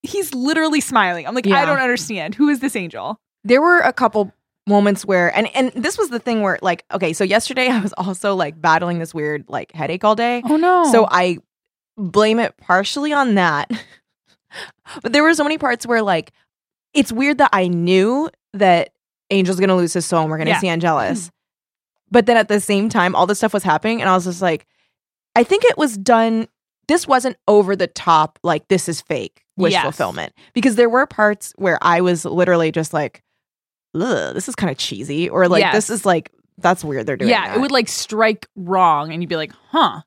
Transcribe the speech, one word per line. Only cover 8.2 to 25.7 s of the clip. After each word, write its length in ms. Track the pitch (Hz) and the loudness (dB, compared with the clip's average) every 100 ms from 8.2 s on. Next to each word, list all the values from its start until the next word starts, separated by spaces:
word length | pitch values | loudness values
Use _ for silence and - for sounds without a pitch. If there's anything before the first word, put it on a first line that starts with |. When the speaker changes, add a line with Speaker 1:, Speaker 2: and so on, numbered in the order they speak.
| 208 190 | -4 -2
Speaker 2:
like, 240 | 151 160 | -4 -2
battling 380 | 160 160 175 175 | 2 2 0 -4
this 140 | 165 | -6
weird, 320 | 160 151 151 - | -6 -4 -6 -8
like, 240 | 135 80 | -10 -10
headache 300 | 160 151 180 | -8 -6 0
all 120 | 214 214 | 0 2
day. 260 | 233 240 | 0 -2
Speaker 1:
Oh, 140 | 240 302 | -2 0
no. 340 | 349 370 320 | 2 4 4
Speaker 2:
So 160 | 233 220 | 4 4
I 280 | 180 180 175 _ _ _ _ _ - | 2 0 -2 _ _ _ _ _ -10
blame 420 | 190 196 214 226 | -2 2 2 2
it 180 | 226 _ | -2 _
partially 560 | _ 185 196 - 294 | _ 0 0 -4 -2
on 220 | 294 254 202 | 0 2 2
that. 340 | 180 147 - | 2 -2 -6
<laughs> 100 | 220 - _ _ _ _ _ _ - - _ - - | -10 -12 _ _ _ _ _ _ -20 -20 _ -20 -10
But 100 | 233 | 0
there 100 | 277 | 2
were 100 | 302 | 4
so 100 | 320 | 4
many 140 | 294 311 | 0 -2
parts 280 | 277 240 233 | -2 -4 -2
where, 160 | 233 | -2
like, 300 | 208 170 - _ _ _ _ _ _ | 0 -2 -2 _ _ _ _ _ _
it's 180 | 294 262 | -2 0
weird 260 | 226 277 277 | 0 -2 2
that 100 | 285 | 2
I 140 | 196 180 | 2 0
knew 640 | 175 175 185 202 262 320 _ _ | 0 2 2 2 0 -4 _ _
that 380 | 196 196 175 - _ _ _ _ | 0 4 4 0 _ _ _ _
Angel's 300 | 196 180 185 | 0 0 0
gonna 160 | 190 185 | 2 2
lose 180 | 170 | 0
his 120 | 180 160 | -2 -2
soul 160 | 170 | -2
and 100 | 160 | 0
we're 60 | 156 | -2
gonna 140 | 156 | -2
Speaker 1:
Yeah. 80 | 196 | 0
Speaker 2:
see 100 | 190 | 0
Angelus. 560 | 165 170 151 101 233 170 | -2 0 0 -2 -4 -10
Speaker 1:
Mm-hmm. 80 | _ _ _ _ _ _ _ _ | _ _ _ _ _ _ _ _
Speaker 2:
But 160 | 240 220 | 2 4
then 120 | 233 | 2
at 100 | 220 | 2
the 140 | 208 | 0
same 260 | 196 202 220 | 0 0 0
time, 240 | 220 180 | 0 0
all 140 | - 180 | 2 0
this 120 | 208 | 2
stuff 140 | 220 | 0
was 100 | 208 | -2
happening 380 | 185 156 220 226 | 0 0 0 -2
and 80 | 196 | 0
I 60 | 185 | 0
was 80 | |
just 180 | 180 175 | -2 -4
like, 240 | 185 156 _ _ _ _ _ _ _ 233 | -2 -4 _ _ _ _ _ _ _ 0
I 80 | |
think 220 | 240 392 | 2 4
it 120 | 494 | 2